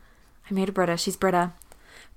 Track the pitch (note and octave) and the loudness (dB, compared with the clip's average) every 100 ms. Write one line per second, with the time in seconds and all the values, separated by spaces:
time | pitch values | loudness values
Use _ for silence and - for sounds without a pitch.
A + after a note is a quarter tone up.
0 | - - - - - F#3+ F#3+ G3 F3+ E3+ | -20 -20 -20 -20 -6 -2 -2 0 0 0
1 | - F3 F#3+ F3+ F3 - - - - - | -4 -2 0 2 0 -4 -20 -20 -20 -20
2 | - | -20